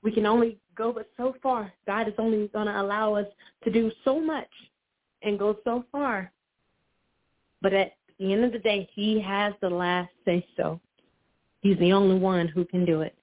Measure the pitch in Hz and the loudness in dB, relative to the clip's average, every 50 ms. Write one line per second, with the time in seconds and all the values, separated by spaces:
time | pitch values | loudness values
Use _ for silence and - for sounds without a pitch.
0 | - 220 220 226 214 208 220 240 233 233 220 - _ _ _ - 220 233 240 233 | -2 0 0 0 2 2 4 4 2 2 -2 -8 _ _ _ -6 -4 -4 -4 -6
1 | 214 _ _ - 240 262 262 262 _ 269 254 233 214 196 _ _ _ - 196 214 | -10 _ _ -6 -6 -6 -6 -4 _ -2 -2 -2 -4 -10 _ _ _ -6 -4 -2
2 | 226 214 208 - 220 226 220 214 208 202 - 214 214 208 208 202 196 196 202 214 | -4 -4 -4 -2 0 0 0 0 -2 -2 -4 -4 -4 -4 -2 -2 -2 -2 -2 0
3 | 220 214 208 208 208 202 - _ - - _ _ - 226 196 226 226 220 226 _ | 0 0 0 -2 -4 -6 -10 _ -20 -20 _ _ -4 0 2 2 0 0 -4 _
4 | - 269 262 311 320 311 311 277 - - _ - - _ _ _ _ _ _ _ | -2 -2 0 0 -2 -2 -4 -6 -8 -12 _ -20 -20 _ _ _ _ _ _ _
5 | _ _ _ _ - 208 208 202 202 208 208 208 - 247 233 247 247 _ - 277 | _ _ _ _ -4 -4 -2 0 0 -2 -2 -2 -4 -4 -4 -4 -6 _ -6 -4
6 | 294 269 226 196 185 180 _ _ _ _ _ _ _ _ _ _ _ _ _ _ | -4 -2 -2 -4 -6 -10 _ _ _ _ _ _ _ _ _ _ _ _ _ _
7 | _ _ _ _ _ _ _ _ _ _ _ _ - 196 190 196 190 - _ _ | _ _ _ _ _ _ _ _ _ _ _ _ 0 2 2 2 0 0 _ _
8 | _ _ _ _ 190 190 196 214 240 247 226 233 185 220 208 202 185 - _ - | _ _ _ _ -2 0 2 2 2 0 0 -2 -2 0 -2 -2 -4 -8 _ -4
9 | 202 214 220 214 202 190 196 196 208 208 202 - - 185 175 175 180 175 180 180 | -2 0 0 0 -2 -2 -2 -2 -2 -2 -4 -4 -4 -2 -2 0 0 0 0 -2
10 | 180 175 _ _ _ - 175 175 170 _ _ - - 156 160 170 _ _ _ _ | -2 -6 _ _ _ 0 0 0 -2 _ _ -4 -4 -4 -4 -8 _ _ _ _
11 | _ _ _ _ _ _ _ _ _ _ _ _ - 202 196 165 175 175 190 196 | _ _ _ _ _ _ _ _ _ _ _ _ 2 2 4 6 6 4 6 6
12 | 202 190 190 185 185 190 185 175 170 165 151 180 175 - - 180 180 170 165 156 | 6 4 4 4 4 2 2 2 0 0 0 -2 -4 -2 0 0 2 2 2 0
13 | 156 - _ _ | 0 -4 _ _